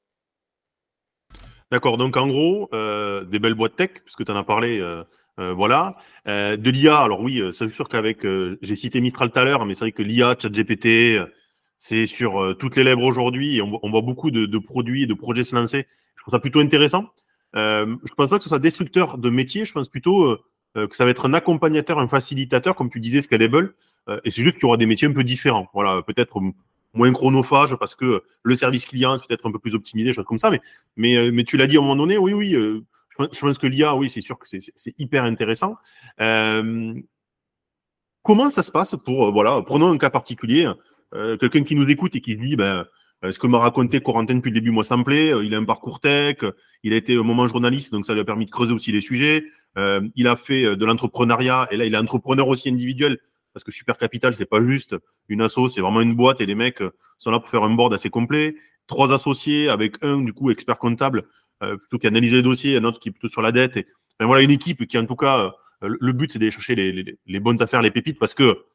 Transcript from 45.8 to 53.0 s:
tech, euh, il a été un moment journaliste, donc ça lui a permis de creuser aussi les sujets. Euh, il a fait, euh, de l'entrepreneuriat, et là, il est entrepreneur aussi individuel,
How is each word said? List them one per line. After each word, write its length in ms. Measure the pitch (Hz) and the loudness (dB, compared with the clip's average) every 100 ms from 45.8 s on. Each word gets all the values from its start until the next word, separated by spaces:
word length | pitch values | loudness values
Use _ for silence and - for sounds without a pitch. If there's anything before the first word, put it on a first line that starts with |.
| - - | -6 -4
tech, 380 | 143 143 143 143 | 0 0 0 -2
euh, 100 | 104 - _ _ | -6 -8 _ _
il 100 | 107 | -2
a 40 | 110 | 0
été 200 | 110 120 | 2 2
un 60 | |
moment 240 | 113 120 123 | 2 2 2
journaliste, 460 | 120 120 139 - | 2 0 0 -4
donc 120 | 104 | -6
ça 80 | 101 | -4
lui 80 | 107 | -4
a 40 | |
permis 220 | 104 107 104 | -4 -4 -6
de 40 | |
creuser 220 | - 117 | -4 -2
aussi 200 | 113 - | -2 -2
les 80 | 104 | -4
sujets. 440 | - 123 147 156 156 _ _ 196 | -2 -2 0 0 -4 _ _ -4
Euh, 220 | 139 196 214 | 0 0 -2
il 140 | - 120 | 0 0
a 80 | - | 0
fait, 280 | - 135 | -2 0
euh, 120 | 113 101 | 0 2
de 80 | |
l'entrepreneuriat, 840 | 110 113 120 - 120 117 127 127 113 | 0 0 -2 0 2 2 2 0 0
et 60 | 104 | -2
là, 80 | |
il 100 | 113 | -2
est 40 | 110 | 0
entrepreneur 480 | 113 120 127 131 135 | 0 -2 0 0 2
aussi 200 | 127 135 | 0 -2
individuel, 500 | 127 123 131 | -2 -4 -2